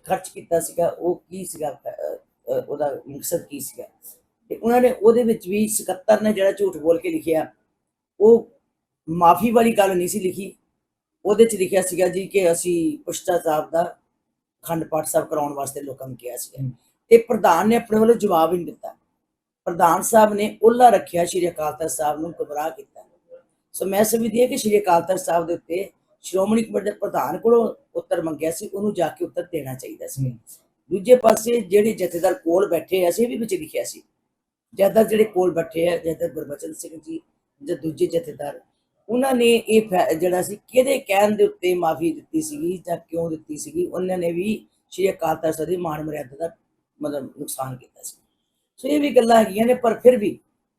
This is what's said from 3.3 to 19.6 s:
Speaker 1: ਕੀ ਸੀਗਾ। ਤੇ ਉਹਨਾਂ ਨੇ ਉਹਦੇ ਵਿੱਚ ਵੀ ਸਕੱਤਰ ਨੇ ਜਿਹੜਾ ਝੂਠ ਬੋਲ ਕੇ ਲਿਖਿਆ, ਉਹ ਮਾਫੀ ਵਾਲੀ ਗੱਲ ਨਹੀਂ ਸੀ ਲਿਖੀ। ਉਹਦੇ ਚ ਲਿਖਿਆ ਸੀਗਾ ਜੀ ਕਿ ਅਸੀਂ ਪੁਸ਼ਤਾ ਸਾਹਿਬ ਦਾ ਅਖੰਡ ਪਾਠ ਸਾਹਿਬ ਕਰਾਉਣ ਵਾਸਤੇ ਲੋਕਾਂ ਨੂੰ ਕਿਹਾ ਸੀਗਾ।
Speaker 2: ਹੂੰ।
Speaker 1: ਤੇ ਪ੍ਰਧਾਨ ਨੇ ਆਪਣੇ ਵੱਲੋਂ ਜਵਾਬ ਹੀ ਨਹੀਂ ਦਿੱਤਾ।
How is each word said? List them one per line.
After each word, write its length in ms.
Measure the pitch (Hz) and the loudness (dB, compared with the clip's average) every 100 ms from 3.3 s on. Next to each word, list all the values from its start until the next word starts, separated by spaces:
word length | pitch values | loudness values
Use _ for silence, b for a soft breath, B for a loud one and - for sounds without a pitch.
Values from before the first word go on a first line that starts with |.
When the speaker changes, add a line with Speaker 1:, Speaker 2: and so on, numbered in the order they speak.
| 170 | -6
Speaker 1:
ਕੀ 180 | - 139 | -8 -14
ਸੀਗਾ। 240 | 107 - - _ - - _ _ _ | -12 -14 -20 _ -20 -20 _ _ _
ਤੇ 80 | - | -6
ਉਹਨਾਂ 240 | 226 240 | 0 4
ਨੇ 120 | 247 | 2
ਉਹਦੇ 300 | - 214 233 | 4 4 6
ਵਿੱਚ 260 | 233 220 175 | 2 -2 -2
ਵੀ 200 | 208 214 | -2 0
ਸਕੱਤਰ 520 | - - 185 - 214 | -2 -6 -4 2 2
ਨੇ 120 | 214 | 2
ਜਿਹੜਾ 200 | 190 196 | 2 0
ਝੂਠ 240 | 202 190 156 | 2 -2 0
ਬੋਲ 220 | 156 165 | 0 0
ਕੇ 100 | 180 | 0
ਲਿਖਿਆ, 440 | 160 165 160 147 _ _ _ _ _ _ - | -4 -2 -2 -2 _ _ _ _ _ _ 4
ਉਹ 300 | 214 226 - _ _ _ _ _ 156 | 6 6 4 _ _ _ _ _ -8
ਮਾਫੀ 420 | 175 170 175 233 | 4 6 6 4
ਵਾਲੀ 220 | 233 220 | 4 4
ਗੱਲ 240 | - 196 180 | 2 2 0
ਨਹੀਂ 120 | 180 | -2
ਸੀ 120 | 208 | -2
ਲਿਖੀ। 340 | 185 185 185 - _ _ _ _ _ _ | -4 -6 -12 -16 _ _ _ _ _ _
ਉਹਦੇ 200 | 190 208 | 0 4
ਚ 120 | 220 196 | 4 4
ਲਿਖਿਆ 260 | 185 185 | 0 0
ਸੀਗਾ 260 | 185 170 180 | 0 0 0
ਜੀ 180 | 180 180 | 0 -2
ਕਿ 260 | 196 170 | 2 2
ਅਸੀਂ 460 | 170 180 170 160 147 | 2 0 0 -2 -4
ਪੁਸ਼ਤਾ 400 | - 165 - 170 | -8 -6 -2 0
ਸਾਹਿਬ 320 | 160 151 - | 0 -2 0
ਦਾ 260 | 165 175 - _ _ _ _ _ _ | -2 -2 -8 _ _ _ _ _ _
ਅਖੰਡ 200 | - 165 | -8 -6
ਪਾਠ 220 | - 156 156 | -4 -4 -2
ਸਾਹਿਬ 200 | 160 151 | -2 -2
ਕਰਾਉਣ 280 | 151 143 | -4 -4
ਵਾਸਤੇ 260 | 139 135 143 | -6 -8 -10
ਲੋਕਾਂ 280 | 139 131 131 | -14 -14 -16
ਨੂੰ 80 | 123 | -14
ਕਿਹਾ 200 | 120 123 | -12 -12
ਸੀਗਾ। 260 | - 139 | -14 -10
Speaker 2:
ਹੂੰ। 100 | 131 - _ _ _ | -10 -10 _ _ _
Speaker 1:
ਤੇ 100 | 226 | 4
ਪ੍ਰਧਾਨ 500 | 233 220 180 170 214 | 6 0 2 4 2
ਨੇ 80 | 233 | 0
ਆਪਣੇ 240 | 233 214 | 0 2
ਵੱਲੋਂ 140 | 226 | 4
ਜਵਾਬ 380 | 233 202 165 165 | 4 2 2 2
ਹੀ 40 | 180 | 0
ਨਹੀਂ 100 | 151 | -6
ਦਿੱਤਾ। 300 | - - - _ _ _ _ _ _ | -12 -16 -18 _ _ _ _ _ _